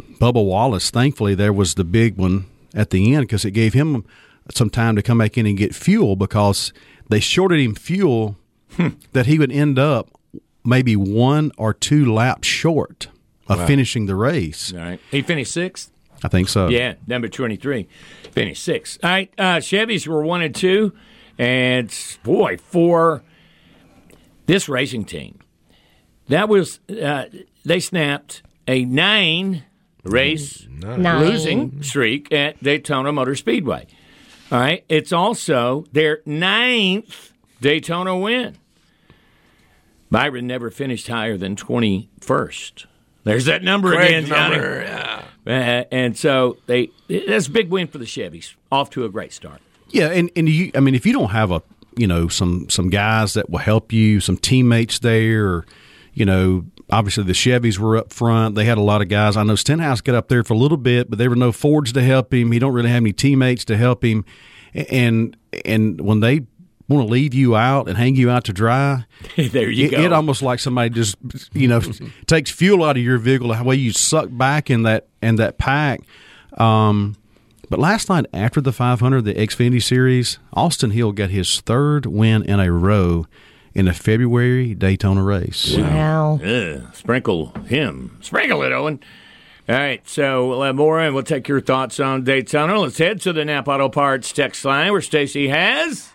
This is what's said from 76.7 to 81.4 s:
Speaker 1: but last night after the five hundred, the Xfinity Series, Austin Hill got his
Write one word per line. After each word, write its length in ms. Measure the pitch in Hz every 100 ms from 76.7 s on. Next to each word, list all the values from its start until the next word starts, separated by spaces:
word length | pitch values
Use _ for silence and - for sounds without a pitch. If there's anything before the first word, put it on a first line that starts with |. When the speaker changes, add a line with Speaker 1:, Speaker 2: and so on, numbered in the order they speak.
| 110 107 104 101 107 _ _ _ _ -
Speaker 1:
but 80 | -
last 320 | 160 214 -
night 160 | 175 -
after 260 | 90 113 156
the 120 | 131
five 260 | 117 123 120
hundred, 240 | 127 131
the 80 | 104
Xfinity 480 | - 107 - 120 123
Series, 560 | - 127 127 127 120 - -
Austin 380 | - 170 - 117
Hill 220 | 110 110
got 180 | 101 95
his 320 | 95